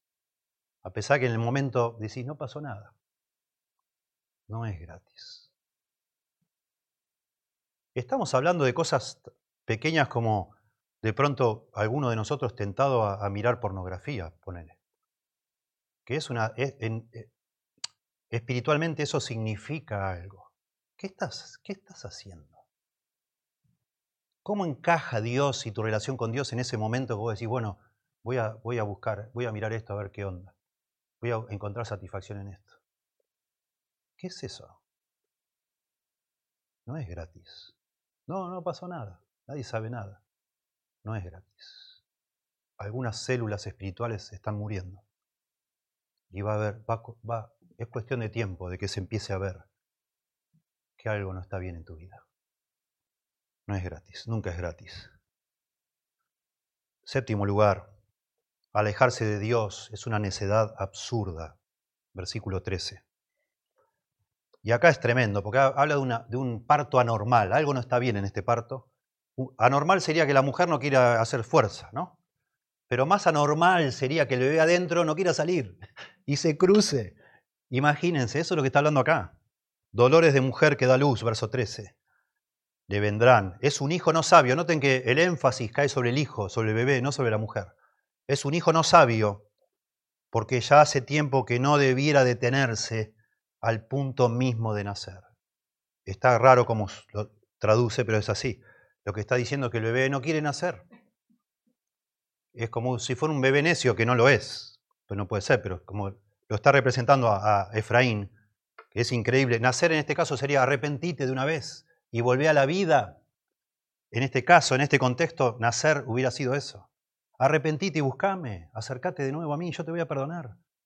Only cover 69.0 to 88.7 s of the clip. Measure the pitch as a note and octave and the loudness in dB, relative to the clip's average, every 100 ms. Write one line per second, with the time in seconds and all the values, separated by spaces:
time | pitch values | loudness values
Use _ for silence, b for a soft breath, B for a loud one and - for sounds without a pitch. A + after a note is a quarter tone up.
69 | _ _ _ - B2+ - A#2 C#3 D3+ F#3+ | _ _ _ -12 -10 2 4 4 4 2
70 | D3+ D#3+ D3 C#3 C3+ B2+ F3 D3 C#3+ C3+ | 2 2 4 4 4 2 0 0 2 4
71 | B2 A#2 A2+ B2+ A2 D#3+ G#2+ - - A#2 | 4 4 0 -2 0 2 2 -2 -14 -10
72 | F3+ _ _ _ _ _ _ _ - B2 | -12 _ _ _ _ _ _ _ -4 0
73 | C#3+ G3+ F3 D3+ D3 D3+ F3 F#3 C#3+ - | 2 2 2 2 2 4 4 4 2 -2
74 | C3 D#3+ C#3 B2+ C3 D#3+ D#3+ F3 F3+ E3+ | -2 0 0 2 2 4 4 4 2 0
75 | D#3+ D#3 F#3 D#3+ D#3+ F3+ G#2 - - - | 0 0 0 0 0 -2 -4 -10 -20 -20
76 | - _ - C#3+ E3+ D3+ F#3 G#3 G#3 C#3 | -20 _ -4 -2 0 4 6 6 4 0
77 | G#2 - b b b _ - B2+ D3 D3 | -6 -12 b b b _ -6 0 2 2
78 | F3 D#3+ A#2 D3 D#3+ E3 C3+ C#3+ D3+ D3 | 2 0 0 -2 -2 0 2 4 4 4
79 | B2+ D#3 F#2+ _ _ _ _ _ _ G2+ | 2 2 -2 _ _ _ _ _ _ 4
80 | B2 D#3+ E3 C#3 C3 A#2+ D3+ C#3+ B2+ C3 | 6 8 8 6 2 4 4 4 4 4
81 | C#3+ A#2 A2+ A2+ A2 B2+ G#2 - G2+ _ | 4 2 0 -2 -2 -2 -4 -6 -16 _
82 | _ _ _ _ _ _ _ _ - G2+ | _ _ _ _ _ _ _ _ -6 -2
83 | G#2 G#2 B2 A#2+ G2 - C#3+ - C#3 F3 | 0 4 8 8 4 -2 -2 0 -2 -2
84 | - D#3+ D3+ E3+ B2+ C#3 E3+ D#3+ C#3 C3 | 0 2 8 8 8 4 2 2 2 2
85 | A#2 C3+ F3+ E3+ - - A2+ - C#3+ C#3 | 2 4 4 4 0 0 -4 0 0 0
86 | A#2+ B2 C#3+ - G2 - A2 A2 B2+ C3+ | 0 0 -2 -4 -6 -2 -2 0 2 2
87 | C3 C#3 B2 G#2+ A2 A2 F#2 _ _ _ | 0 -2 0 0 -2 -6 -10 _ _ _
88 | _ _ - C#3 C#3 E3 E3+ | _ _ -4 -2 -2 0 2